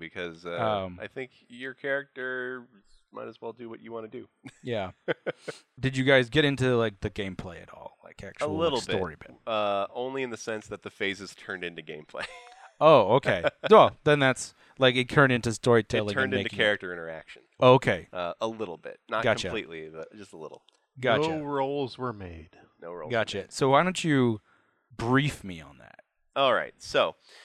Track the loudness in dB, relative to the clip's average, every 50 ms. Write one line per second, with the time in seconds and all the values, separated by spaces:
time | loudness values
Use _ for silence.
0 | -14 -12 -8 -8 -8 -8 -10 -10 -10 -8 -4 -2 -2 0 0 -2 -4 -6 -10 -12
1 | -14 -12 -12 -12 -14 -14 _ _ _ _ -18 -14 -14 -14 -14 -8 -6 -4 -4 -4
2 | -6 -10 _ -10 -8 -8 -8 -8 -8 -8 -10 -12 -14 -18 _ _ _ _ _ _
3 | _ _ -14 -14 -12 -12 -14 -12 -14 -14 -12 -12 -14 -16 -16 -16 -14 -14 -12 -12
4 | -12 -12 -14 -16 -16 -18 _ _ _ -20 -20 _ -8 -6 -4 -4 -4 -6 -10 _
5 | _ -8 -8 -6 _ -8 -10 -8 -12 -16 -16 -16 _ _ _ -6 -4 -2 -2 0
6 | 4 4 4 4 4 4 2 2 2 2 2 0 0 2 2 2 2 0 -2 -6
7 | -8 -8 -6 -6 -8 -8 -8 -10 -12 -12 -14 -16 -18 -20 -20 -20 -20 -20 -20 _
8 | _ -20 -20 -16 -16 -16 -8 -6 -6 -4 -2 0 0 2 2 0 0 -2 -2 -2
9 | -2 -4 -6 -12 -18 -20 -20 -12 _ -2 0 0 2 2 2 0 -2 -2 -4 -6
10 | -6 -6 -4 -4 -4 -4 -6 -8 -6 -6 -6 -6 -8 -10 -14 -12 -12 -14 -8 -4
11 | -4 -4 -2 -4 -10 -14 -14 -16 -12 -12 -8 -8 -8 -8 -8 -10 -12 -12 -14 -14
12 | -14 -12 -10 -10 -10 -10 -12 -16 -20 -20 -20 -20 -20 -20 _ _ 6 8 8 8
13 | 8 6 4 2 2 0 -2 0 -2 -4 -4 _ 4 8 10 10 10 8 6 0
14 | _ 2 4 4 4 2 2 0 -6 -12 -16 _ _ _ _ 2 4 4 4 2
15 | 0 2 4 6 6 6 4 2 0 -2 -4 0 4 4 6 6 4 2 -2 -2
16 | -2 -2 -2 -2 -2 0 0 -2 -2 -4 -2 2 2 2 2 0 -4 -8 -10 -10
17 | -10 -10 -12 -12 -14 -18 -20 -20 _ _ _ 4 8 8 8 8 6 2 -2 -2
18 | -4 -8 -8 -6 -6 -6 -4 -4 -6 -6 -4 -6 -8 -10 -10 -12 -14 -16 -16 -16
19 | _ -6 -6 0 0 2 0 0 -2 -4 -6 -6 -8 -8 -12 -14 -14 -14 -14 -14
20 | -14 -14 -16 -18 -20 -18 -16 -16 -16 -16 -16 -20 _ _ _ _ _ _ _ -2
21 | 0 2 2 2 2 0 -2 -4 -6 -4 -4 -4 -2 -2 -4 -4 -6 -6 -8 -8
22 | -8 -8 -8 -8 -12 -12 -14 -16 -18 -20 _ -20 -20 _ _ _ -16 -14 -14 -12
23 | -8 -4 -2 -2 -2 -2 -4 -8 -10 -10 -4 0 2 4 4 4 4 2 -2 -2
24 | 0 2 2 4 4 2 0 -2 -8 _ _ _ _ _ _ _ _ _ -10 -6
25 | 0 2 2 2 2 0 -2 -6 -10 -12 -14 -14 -16 -18 -20 -20 -20 -20 -20 -20
26 | _ _ _ _ _ _ _ 2 2 4 4 2 0 -4 -8 _ -12 -2 0 2
27 | 2 0 -2 _ _ _ -20 -20 -20